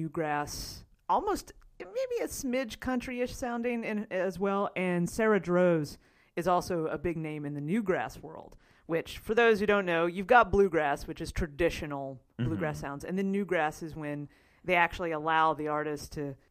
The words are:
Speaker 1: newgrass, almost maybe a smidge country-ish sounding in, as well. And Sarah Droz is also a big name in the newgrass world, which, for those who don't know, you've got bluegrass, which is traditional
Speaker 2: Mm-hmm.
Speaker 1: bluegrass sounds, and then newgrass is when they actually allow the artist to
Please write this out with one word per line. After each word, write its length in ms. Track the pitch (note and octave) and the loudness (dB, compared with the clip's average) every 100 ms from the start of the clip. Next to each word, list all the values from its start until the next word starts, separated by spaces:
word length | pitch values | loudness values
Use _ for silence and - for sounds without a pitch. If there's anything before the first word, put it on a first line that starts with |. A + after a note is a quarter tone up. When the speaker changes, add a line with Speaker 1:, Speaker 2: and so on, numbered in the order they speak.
| D#3+ | -6
Speaker 1:
newgrass, 760 | E3+ D3+ D3 D3 - - - - _ - | -4 -2 -2 -4 -8 -12 -14 -20 _ 0
almost 440 | G3 G4 F4 - - - - | 0 0 -4 -6 -20 -20 -18
maybe 440 | F4 G#4+ C5 A#4+ | -10 -6 -4 -4
a 40 | - | -4
smidge 520 | - C4 B3 B3 - | -6 -4 -2 -4 -6
country-ish 560 | B3+ B3+ B3 B3 B3 - | -4 -4 -4 -4 -4 -4
sounding 480 | B3 A#3+ A#3+ A#3+ | -6 -4 -2 -2
in, 240 | A3+ G#3+ G#3 | -2 -4 -2
as 280 | F#3 F#3 E3+ | -2 -2 0
well. 300 | G3 G3 G3+ - | 0 0 -2 -2
And 340 | F#3 F3 E3+ | 0 2 0
Sarah 300 | - A3 G#3 | 2 4 4
Droz 580 | E3 F3+ F3+ E3 D3 - _ _ _ - | 4 4 6 4 0 -8 _ _ _ -4
is 120 | E3+ | 2
also 380 | F3+ - F3 D#3 | 2 2 -2 -2
a 100 | D3 | -4
big 200 | E3 E3 | -4 -4
name 280 | D#3 D3+ D3 | -6 -6 -6
in 80 | |
the 80 | D3 | -6
newgrass 600 | D3 G#3+ G3 D#3 A2+ - | -2 0 0 0 -2 -8
world, 340 | D3 - - - _ _ - | -14 -16 -18 -20 _ _ -4
which, 320 | E3 - - | -4 -4 -10
for 160 | - A3 | 0 6
those 240 | A#3 G#3+ | 6 6
who 60 | G#3 | 4
don't 200 | G3+ F3+ | 2 4
know, 200 | E3 E3+ | 2 2
you've 220 | F3 F#3 | 0 6
got 240 | B3 G#3+ | 6 8
bluegrass, 540 | G3 G3 D#3+ D3 C#3 - | 6 4 4 2 0 -4
which 140 | D#3 | -8
is 100 | D#3+ | -6
traditional 880 | - E3+ C#3+ E3+ - D#3+ C#3+ C3+ C3 - - | -4 -4 0 0 0 -6 -6 -8 -10 -14 -6
Speaker 2:
Mm-hmm. 80 | B2 | -4
Speaker 1:
bluegrass 300 | E3 D#3 D3+ | -2 -4 -4
sounds, 240 | C#3+ C#3+ - | -8 -8 -4
and 100 | F#3 | -2
then 160 | G3 | 0
newgrass 520 | G3 F#3+ F3 D3+ D3+ | 0 0 0 0 -2
is 120 | E3 D3 | -10 -8
when 320 | D3+ D3 C#3+ _ _ _ - | -6 -6 -10 _ _ _ 0
they 80 | |
actually 380 | F3 E3+ - F3 | 2 2 0 -4
allow 420 | D#3 D#3 D#3+ D#3+ | -2 2 4 4
the 140 | D3 D3+ | 2 -2
artist 460 | D3+ D3+ D3 - | -2 -2 -6 -8
to 220 | D#3+ C#3+ C3+ _ | -8 -8 -10 _